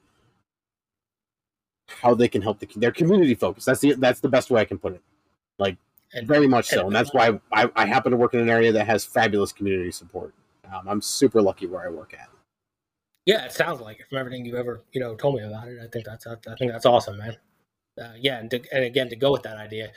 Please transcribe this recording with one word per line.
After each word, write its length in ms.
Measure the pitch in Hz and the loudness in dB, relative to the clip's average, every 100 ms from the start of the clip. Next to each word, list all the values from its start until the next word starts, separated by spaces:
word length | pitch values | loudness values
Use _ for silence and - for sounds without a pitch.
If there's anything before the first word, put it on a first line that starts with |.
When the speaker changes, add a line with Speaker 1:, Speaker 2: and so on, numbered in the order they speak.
| _ _ _ _ _ _ _ _ _ _ _ _ _ _ _ _ _ _ - | _ _ _ _ _ _ _ _ _ _ _ _ _ _ _ _ _ _ -20
Speaker 1:
how 260 | - 123 | 0 2
they 140 | 117 120 | 4 2
can 140 | 113 | 0
help 180 | 107 104 | -4 -6
the, 80 | 107 104 | -10 -4
they're 160 | 120 | -2
community 420 | - 165 202 156 113 | 0 2 4 4 2
focused. 300 | 98 - - | -2 -2 -2
That's 140 | 127 | 2
the, 120 | 143 131 | 2 2
that's 240 | 127 123 | 2 0
the 100 | 139 | 0
best 200 | 127 - | 0 2
way 100 | 117 | 0
I 40 | 104 | 0
can 120 | 98 | -4
put 160 | 92 | -8
it. 80 | 90 _ _ _ _ _ - | -10 _ _ _ _ _ -6
Like, 180 | 98 92 _ _ _ | -4 -4 _ _ _
Speaker 2:
And, 140 | 123 117 | -10 0
Speaker 1:
very 200 | 147 139 | 4 6
much 240 | 123 - | 4 2
Speaker 2:
and 80 | 104 | 0
Speaker 1:
so. 60 | 92 | 0
And 80 | 107 | 0
that's 180 | 120 | 0
why 260 | 131 117 101 - | 2 2 2 -2
I, 180 | 107 120 113 | 0 2 2
I 100 | 104 | 0
happen 260 | 127 - | 2 2
to 60 | 123 | 2
work 160 | 120 | 2
in 60 | 120 | 2
an 100 | 117 | 2
area 220 | 117 113 | 4 4
that 120 | 107 104 | 4 2
has 160 | 104 - | 0 0
fabulous 460 | 123 113 101 98 | 0 2 2 0
community 400 | - 101 95 87 | -2 -2 -2 -4
support. 420 | - 87 90 87 - _ _ 95 | -8 -12 -12 -12 -16 _ _ -18
Um, 160 | 92 95 | -14 -6
I'm 140 | 104 | -6
super 400 | - - 131 113 | -4 2 2 4
lucky 240 | 98 - 90 | 2 0 -8
where 200 | 90 87 | -10 -10
I 40 | |
work 240 | 80 78 | -12 -16
at. 160 | - - _ _ _ _ _ _ _ _ _ - | -20 -20 _ _ _ _ _ _ _ _ _ 0
Speaker 2:
Yeah, 200 | 214 127 | 0 -2
it 60 | |
sounds 260 | - 160 139 | -4 -4 -6
like 180 | 107 - | -12 -20
it 80 | - | -10
from 80 | 135 | -8
everything 280 | 127 127 120 | -8 -10 -8
you 120 | 123 | -6
ever, 260 | 120 113 _ | -6 -10 _
you 80 | 131 | -8
know, 160 | 120 110 | -6 -4
told 200 | 143 127 | -2 -2
me 80 | |
about 240 | 107 110 120 | -6 -12 -14
it. 100 | 120 | -16
I 60 | 117 | -12
think 180 | 117 110 | -12 -12
that's, 220 | 110 117 | -14 -16
I 80 | 113 113 110 | -16 -14 -4
think 120 | 127 | -4
that's 140 | 113 127 | 2 6
awesome, 320 | 120 113 101 | 6 4 -6
man. 200 | 110 113 _ _ _ _ _ - | -12 -14 _ _ _ _ _ -18
Uh, 120 | 117 113 | -18 -6
yeah, 220 | 139 120 | -4 -4
and 100 | 113 | -6
to, 100 | 123 - | -8 -4
and 100 | 139 | -4
again, 240 | 123 131 123 | -2 -2 -4
to 60 | 117 | -2
go 160 | 139 | -2
with 120 | 135 | -2
that 140 | 113 107 | -4 -14
idea, 340 | 107 107 107 | -12 -12 -12